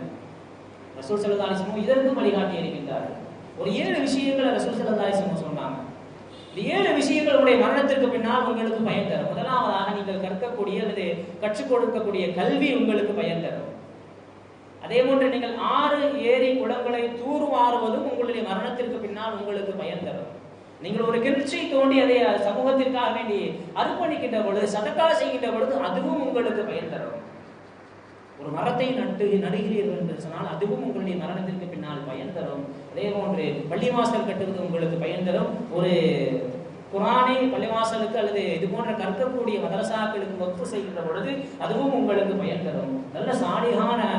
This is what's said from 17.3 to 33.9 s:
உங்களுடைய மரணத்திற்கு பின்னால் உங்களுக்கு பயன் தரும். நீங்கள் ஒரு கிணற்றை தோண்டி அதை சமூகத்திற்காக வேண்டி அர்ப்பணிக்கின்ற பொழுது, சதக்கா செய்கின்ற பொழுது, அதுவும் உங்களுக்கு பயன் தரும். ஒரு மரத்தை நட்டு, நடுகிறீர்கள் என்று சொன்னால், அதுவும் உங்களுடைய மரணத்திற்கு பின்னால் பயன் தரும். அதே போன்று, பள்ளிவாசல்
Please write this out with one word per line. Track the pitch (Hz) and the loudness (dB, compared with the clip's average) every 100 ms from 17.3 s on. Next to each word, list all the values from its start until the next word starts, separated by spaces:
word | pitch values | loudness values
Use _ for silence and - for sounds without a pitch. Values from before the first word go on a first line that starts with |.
| 294 285 247 240 240 220 - 277 | 0 2 4 4 4 2 0 -2
உங்களுடைய | 240 233 220 202 | 0 -2 -2 -2
மரணத்திற்கு | 208 247 240 233 226 208 | -2 -2 -2 -4 -4 -6
பின்னால் | 202 220 208 | -6 -6 -4
உங்களுக்கு | 202 196 196 185 | -4 -4 -4 -4
பயன் | 165 170 - | -6 -6 -6
தரும். | - - - - - - - | -6 -8 -12 -16 -20 -20 -14
நீங்கள் | 170 220 233 | -6 0 2
ஒரு | 233 | 2
கிணற்றை | 262 277 - - - | 2 2 0 -2 0
தோண்டி | 269 269 269 | 4 6 6
அதை | 262 247 220 202 202 | 6 6 4 4 2
சமூகத்திற்காக | 208 254 269 254 254 233 233 | 2 2 4 2 2 0 0
வேண்டி | 233 202 151 165 - 190 | -2 -2 -2 -6 -6 -2
அர்ப்பணிக்கின்ற | 294 - 330 294 240 220 202 | -2 0 -2 -2 -2 0 0
பொழுது, | 202 208 208 | 0 0 0
சதக்கா | 214 311 320 311 | -2 4 4 4
செய்கின்ற | 269 254 233 220 | 2 0 -2 0
பொழுது, | 254 269 - | 0 0 0
அதுவும் | - - 294 262 | -2 0 0 0
உங்களுக்கு | 240 - - - | 0 0 0 -2
பயன் | 165 165 | -4 -6
தரும். | 147 - - - - - - - - - - - - - - | -6 -8 -8 -12 -16 -20 -20 -20 -20 -20 -20 -20 -20 -20 -14
ஒரு | 143 156 | -8 -2
மரத்தை | 214 247 254 254 | 0 0 0 0
நட்டு, | 196 190 202 190 | -2 0 2 2
நடுகிறீர்கள் | 175 202 220 214 190 170 | 2 0 0 0 0 0
என்று | 170 160 | -2 -4
சொன்னால், | - - 196 | -8 -8 -6
அதுவும் | - 208 254 262 | -2 -2 -2 -2
உங்களுடைய | 190 185 175 | -4 -4 -4
மரணத்திற்கு | 165 190 190 180 170 | -4 -4 -4 -6 -8
பின்னால் | 156 151 147 139 | -8 -8 -8 -8
பயன் | 131 - 165 | -8 -8 -6
தரும். | 156 139 139 - - | -6 -6 -8 -12 -10
அதே | 170 202 202 | -4 -2 -2
போன்று, | 185 185 151 147 - | 0 0 0 -2 -4
பள்ளிவாசல் | 185 247 | 0 2